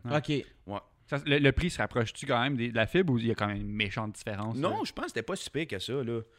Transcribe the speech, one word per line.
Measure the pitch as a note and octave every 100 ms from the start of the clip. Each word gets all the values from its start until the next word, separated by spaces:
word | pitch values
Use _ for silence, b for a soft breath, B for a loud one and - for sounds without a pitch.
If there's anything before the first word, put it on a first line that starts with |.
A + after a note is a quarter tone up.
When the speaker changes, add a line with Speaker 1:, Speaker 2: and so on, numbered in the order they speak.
Speaker 1:
Ouais. | A2+ D3+
Speaker 2:
Ok. | D3 C#3+ - - -
Speaker 3:
Ouais. | G2+ - _ -
Speaker 1:
Ça, | C#3 D#3
le, | D3
le | C#3
prix | C3 C3+
se | -
rapproche-tu | G#2+ B2 A2+ - C#3
quand | B2
même | C3 C3+
des, | A#2+
de | A2+
la | A2
fibre | F3 F3+
ou | A#2+
il | A2+
y |
a | A2
quand | G#2
même | G2+
une | G#2
méchante | G#2 G2+ A#2 G#2+
différence, | G2+ - G2 G#2+ A#2+
Speaker 3:
Non, | D#3+
Speaker 1:
là ? | A4
Speaker 3:
je | F#4+
pense | - E4+
que |
c'était | -
pas | A2+ C#4
si | -
pire | C#3 D#3+
que | -
ça, | -
là. | C3+ A#2 A#2 A2+